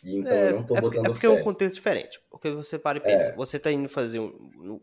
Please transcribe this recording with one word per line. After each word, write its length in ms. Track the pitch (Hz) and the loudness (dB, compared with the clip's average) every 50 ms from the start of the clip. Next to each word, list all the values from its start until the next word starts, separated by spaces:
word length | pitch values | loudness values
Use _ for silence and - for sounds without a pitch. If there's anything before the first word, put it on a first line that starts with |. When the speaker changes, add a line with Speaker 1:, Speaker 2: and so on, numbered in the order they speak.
| - | -10
Speaker 1:
E 140 | - 98 | -6 -4
então 140 | 101 98 254 - | -4 0 2 4
Speaker 2:
É, 160 | 104 101 190 | 4 4 4
Speaker 1:
eu 60 | - | 2
não 80 | 113 117 | 0 0
tô 120 | - - | 0 0
Speaker 2:
é 60 | 196 | 2
porque, 160 | 226 233 233 | 2 2 0
Speaker 1:
botando 140 | - 208 - | 0 0 0
Speaker 2:
é 20 | 233 | 0
porque 120 | - - | 2 4
é 20 | 226 | 6
um 60 | 220 | 6
Speaker 1:
fé. 60 | 196 185 | 6 4
Speaker 2:
contexto 320 | 214 185 - 196 185 185 | 0 -2 0 -2 -2 -2
diferente. 440 | - - 214 180 98 - - - - _ | -2 -2 -2 -2 -2 -4 -10 -16 -20 _
Porque 220 | _ - - - 156 | _ -14 -8 -6 -6
você 300 | 147 147 147 - - 151 | -6 -6 -8 -8 -8 -4
para 180 | - 151 143 | -2 -2 -2
e 40 | 147 | 0
pensa, 280 | 151 - 101 95 - - | 2 4 4 4 4 2
Speaker 1:
É. 60 | - | -2
Speaker 2:
você 240 | 110 131 - - 143 | -4 -6 -4 -4 -2
tá 120 | - 156 | 0 0
indo 160 | 147 139 139 | 0 0 -2
fazer 320 | 135 - 143 123 117 113 113 | -4 -4 -4 -4 -2 -2 -4
um, 640 | 110 95 - - 57 - - - 82 95 107 - | -6 -6 -10 -14 -20 -20 -20 -16 -14 -14 -14 -14